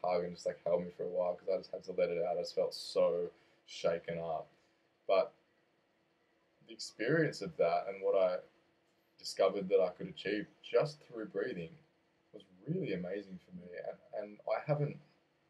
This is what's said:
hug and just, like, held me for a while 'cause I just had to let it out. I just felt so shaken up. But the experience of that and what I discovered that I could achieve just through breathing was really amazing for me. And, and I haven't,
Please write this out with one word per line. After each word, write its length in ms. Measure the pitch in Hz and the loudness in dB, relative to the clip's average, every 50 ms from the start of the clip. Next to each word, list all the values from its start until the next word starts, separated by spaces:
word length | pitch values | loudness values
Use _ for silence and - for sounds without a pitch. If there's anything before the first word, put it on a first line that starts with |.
| - 90 | 0 2
hug 160 | 90 87 87 | 2 2 2
and 100 | 87 87 | 0 -6
just, 140 | - - 90 | -4 -4 -4
like, 120 | 87 - - | -4 -2 2
held 180 | 85 87 87 90 | 2 2 2 2
me 60 | 87 - - | -2 -6 -6
for 60 | 95 | -6
a 40 | 90 | -2
while 260 | 87 90 90 87 87 | 0 0 2 2 0
'cause 120 | - - 95 | -2 -2 0
I 80 | 95 92 | 0 0
just 140 | 90 - | -2 -4
had 120 | - 92 - | -10 -10 -8
to 60 | 92 90 | -6 0
let 160 | 90 87 85 | 2 2 2
it 120 | 85 85 85 | 2 0 0
out. 140 | 90 87 87 | 0 0 -2
I 40 | |
just 140 | 85 - - | -2 -2 0
felt 180 | - 76 73 - | 0 0 0 -2
so 560 | - - - - 95 90 87 85 87 87 85 - _ _ _ _ _ _ - | -6 -10 -2 2 4 4 4 4 2 0 -4 -6 _ _ _ _ _ _ -16
shaken 500 | - - - 87 85 85 - - 85 82 | -14 -2 0 0 0 0 -2 -4 -6 -4
up. 320 | 82 82 80 78 - - _ _ _ _ _ _ _ _ _ _ _ - | -2 -2 -4 -4 -4 -8 _ _ _ _ _ _ _ _ _ _ _ 4
But 240 | 98 92 87 - - _ _ _ _ _ _ _ _ _ _ _ _ _ _ _ _ _ _ _ _ _ _ _ _ _ - | 4 4 4 2 -2 _ _ _ _ _ _ _ _ _ _ _ _ _ _ _ _ _ _ _ _ _ _ _ _ _ -20
the 80 | 117 113 | -18 -14
experience 680 | - - - - - 107 123 151 165 156 - - - 98 | -12 -12 -12 -6 -4 0 2 4 4 4 2 0 -4 -8
of 120 | 92 - - | -8 0 2
that 300 | - 85 85 87 - 98 | 4 4 4 2 0 -2
and 140 | 95 95 | -6 -2
what 140 | 95 98 98 | 0 2 4
I 240 | 98 95 92 90 - - - _ _ _ _ _ _ _ _ _ _ _ _ _ _ | 6 4 4 2 0 -4 -10 _ _ _ _ _ _ _ _ _ _ _ _ _ _
discovered 500 | - - - - 98 95 98 104 98 92 | -12 -10 0 2 4 4 4 2 0 4
that 100 | 98 95 | 4 4
I 100 | 92 90 | 4 4
could 180 | - - 92 92 | 0 -4 -10 -10
achieve 400 | - - - 95 107 104 92 - - _ | -10 -8 -4 -2 -2 -2 -2 -6 -12 _
just 400 | - - 117 120 147 151 - - - | -14 0 2 2 2 2 -2 -8 -16
through 240 | - 123 113 107 92 | -14 -10 -10 -10 -6
breathing 480 | 95 98 110 127 110 90 82 80 - - - _ _ _ _ _ _ _ _ _ - | -4 -4 -2 -2 -4 -6 -8 -10 -12 -18 -20 _ _ _ _ _ _ _ _ _ -20
was 100 | 107 - _ - - 107 139 | -20 -20 _ -20 -16 -6 -4
really 260 | 170 190 160 120 92 | -2 -2 -2 -2 -2
amazing 460 | 87 90 87 98 104 98 95 - 90 | -4 -4 -4 -6 -6 -8 -10 -14 -16
for 120 | - _ 92 | -16 _ -16
me. 120 | 90 87 90 87 - - - | -16 -14 -12 -10 -8 -8 -8
And, 100 | - - - - - 110 104 | -10 -10 -14 -10 -8 -8 -8
and 160 | 104 104 104 - - | -8 -12 -10 -4 -2
I 100 | 110 117 - | -2 -2 0
haven't, 320 | 151 147 147 147 139 92 - - _ _ _ _ _ _ _ _ _ | 0 0 0 0 -4 -4 -10 -16 _ _ _ _ _ _ _ _ _